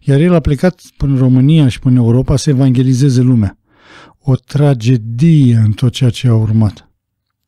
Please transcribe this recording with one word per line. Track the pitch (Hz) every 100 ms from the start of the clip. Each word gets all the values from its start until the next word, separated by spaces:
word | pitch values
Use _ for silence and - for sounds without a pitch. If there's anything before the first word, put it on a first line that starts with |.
iar | - 139
el | 175
a | 170
plecat | 151 139 180 - - _
până | 143
în | 131
România | 127 131 139 160 135
și | -
până | 131 123
în | 117
Europa | 123 131 143
să | -
evangelizeze | 131 135 123 131 123 143 123
lumea. | 127 120 98 - _ _ _ - - _
O | - 127
tragedie | - 139 143 127 113 127 110 117 165 156 127 113 107
în |
tot | 104 123
ceea | - 127
ce | - 127
a | 110
urmat. | 107 110 107 - _ _ _ _ _ _